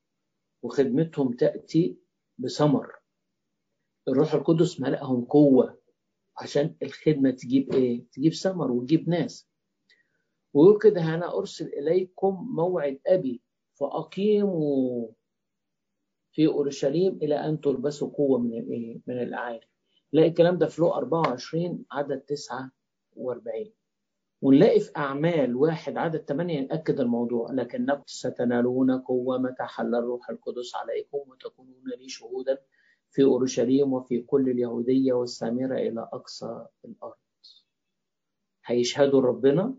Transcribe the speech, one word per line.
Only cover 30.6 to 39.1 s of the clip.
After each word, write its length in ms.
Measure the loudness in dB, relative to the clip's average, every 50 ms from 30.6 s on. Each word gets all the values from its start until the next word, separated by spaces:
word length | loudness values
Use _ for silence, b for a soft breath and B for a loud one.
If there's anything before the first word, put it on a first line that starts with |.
| -10 -8 -10
عليكم، 440 | -10 -8 -6 -6 -8 -8 -6 -8 -10
وتكونون 640 | -10 -10 -18 _ -20 -20 -20 _ -20 -20 -20 _ _ -12 -12 -12
لي 100 | -14 -16
شهودا 500 | -18 -16 -14 -10 -10 -6 -4 -4 -4 -4 -6 _ _ _ _ _ _ _ _ _
في 120 | _ 4 4
أورشليم 680 | 6 6 4 2 0 0 0 0 2 4 4 4 2 0
وفي 280 | -2 -2 -4 -4 -4 -2
كل 280 | 0 0 2 2 2
اليهودية 600 | 0 0 -2 -2 -2 -4 0 2 2 2 4 2 2
والسامرة 640 | 2 0 -2 -6 -6 -4 -4 -2 -2 -2 -2 -2
إلى 240 | -2 -2 -4 -4 -6
أقصى 640 | -8 -10 -12 -14 -14 -14 -16 -14 -12 -12 -12 -12 -14 -18 _ _ -20
الأرض." 300 | -20 -20 -16 -16 -18 -18 _ _ _ _ _ _ -20 -20 _ _ _ _ _ _ _ _ _ _ _ _ _ _ _ _ _ _ _ _ _ _
هيشهدوا 540 | -2 0 0 0 0 2 2 2 4